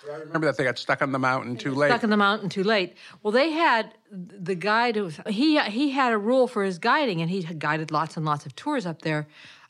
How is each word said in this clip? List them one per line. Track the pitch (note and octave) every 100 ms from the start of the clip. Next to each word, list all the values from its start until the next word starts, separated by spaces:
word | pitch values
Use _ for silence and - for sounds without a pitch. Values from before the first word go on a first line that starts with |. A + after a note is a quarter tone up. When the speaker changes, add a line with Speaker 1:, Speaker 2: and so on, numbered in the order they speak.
| D3
Speaker 1:
I | D3+
remember | D#3 D#3+ D#3
that | C3
they |
got | C3 A#2
stuck | - C3+
on | C#3+
the | C3
mountain | B2+ C3 A2+ B2
too | C#3+
Speaker 2:
They | C3+
got |
Speaker 1:
late. | D3
Speaker 2:
stuck | A#3
on | A3+
the | G#3
mountain | G3+ G#3+ G3
too | G3
late. | F#3+ G#3+ F3 - - -
Well, | G#3+
they | A#3 D#4+
had | D#4 E4 A3+ A3 - _
the | G3 F3 G3 F3 F#3
guide | G3 A3 A#3+ G#3+
who |
was, | F#3 C#3+ A3
he, | G#3 D#4 D4+
he | G#3+ G#3+ D4
had | C4 B3+
a | A3
rule | G#3 C4 B3
for | G#3
his | G3 F3
guiding, | A3+ D4 C4+ E3
and | E3
he | F#3+
had | E3 E3
guided | D3+ D#3 D#3+
lots | D3+ D#3+ -
and | D3+
lots | D3 C#3+
of | -
tours | D4 C#4+ F3+
up | D#3
there, | D#3+ D3+ D3 - - -